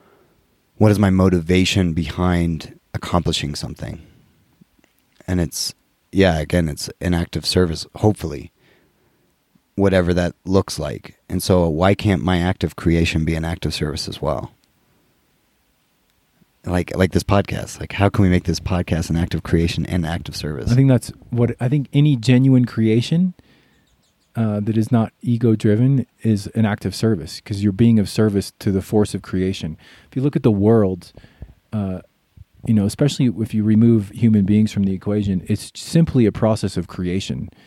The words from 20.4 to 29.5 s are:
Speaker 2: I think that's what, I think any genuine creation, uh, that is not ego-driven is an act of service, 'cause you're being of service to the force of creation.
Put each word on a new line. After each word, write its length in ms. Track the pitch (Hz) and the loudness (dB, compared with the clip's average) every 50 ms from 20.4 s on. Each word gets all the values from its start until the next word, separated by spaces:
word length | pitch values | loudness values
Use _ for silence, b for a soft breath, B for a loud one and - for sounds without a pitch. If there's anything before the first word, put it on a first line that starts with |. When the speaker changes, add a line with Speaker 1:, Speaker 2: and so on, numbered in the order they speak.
| - 76 76 67 - - | -10 -8 -8 -6 -2 0
Speaker 2:
I 40 | 120 | 2
think 140 | 127 135 135 | 4 4 4
that's 200 | 127 117 - - - - - - | 4 2 0 -4 -14 -18 -14 -8
what, 260 | - 117 120 113 117 - | -2 0 0 0 0 -2
I 100 | 120 123 | -2 -2
think 180 | 135 151 131 - - | -2 -2 -2 0 2
any 220 | 143 147 151 143 | 2 4 4 2
genuine 500 | 120 107 117 127 123 131 135 131 127 123 | 0 2 2 4 4 6 6 6 4 4
creation, 680 | 113 - - 110 110 110 117 120 - 160 165 185 185 180 b b b b b b b b b b b b b _ _ _ _ _ _ _ | 2 0 0 2 2 4 2 2 0 0 0 0 0 -2 b b b b b b b b b b b b b _ _ _ _ _ _ _
uh, 240 | - 113 110 104 104 | -4 -2 -2 -2 -2
that 160 | 104 113 107 | -2 -2 0
is 160 | 110 110 107 | 0 0 2
not 220 | 120 117 110 - - _ | 2 0 0 0 -4 _
ego-driven 840 | - 131 120 113 123 117 107 107 - 113 104 107 123 131 139 131 107 - _ _ | -4 -2 -2 2 2 2 2 2 2 2 2 4 4 2 2 2 0 -4 _ _
is 260 | - 113 110 101 101 - | -2 0 0 0 -2 -4
an 180 | - 120 113 | -2 0 0
act 200 | 104 104 101 - | 0 0 -2 -4
of 80 | 98 87 | -6 -4
service, 460 | - - 110 110 87 73 80 - - | -2 0 0 0 0 -4 -10 -14 -16
'cause 220 | - - 107 98 101 | -10 -10 -6 -2 0
you're 80 | 104 | 0
being 280 | 95 95 117 117 117 110 | 2 4 4 4 6 4
of 100 | 98 92 | 2 0
service 420 | - - 110 110 101 98 92 - - _ | 0 0 0 2 2 0 -2 -4 -10 _
to 120 | - 107 | -4 -2
the 100 | 95 95 | -2 -2
force 320 | 92 - - 107 104 - - | -2 0 0 0 0 0 -2
of 80 | 98 | -8
creation. 560 | - - - 92 92 92 | -10 -6 -4 -2 -2 -2